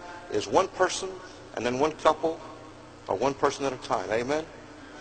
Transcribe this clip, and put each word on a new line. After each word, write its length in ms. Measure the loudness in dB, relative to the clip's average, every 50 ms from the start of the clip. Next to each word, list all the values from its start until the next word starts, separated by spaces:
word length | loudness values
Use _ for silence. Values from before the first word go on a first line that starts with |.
| -14 -14 -14 -12 -8 -2
is 140 | -2 -2 0
one 220 | 4 6 4 4 4
person 420 | 4 4 4 4 4 0 -4 -6 -8 -10 -12 -14 -16 -16 -16 -10 -6
and 100 | -2 0
then 140 | 0 2 4
one 140 | 2 2 2
couple 460 | 4 6 6 6 6 2 0 0 -2 -6 -12 -14 -14 -16 -16 -16 -16 -18 -18 -18 -10 -4 -2
or 80 | 0
one 180 | 2 2 2 2
person 320 | 4 2 2 2 2 0
at 80 | -2 -2
a 40 | -2
time. 340 | -2 0 0 0 2 2
Amen? 340 | 2 2 2 2 0 0 -2 -4 -10 -16 -16 -16 -16 -16 -16 -16 -16 -16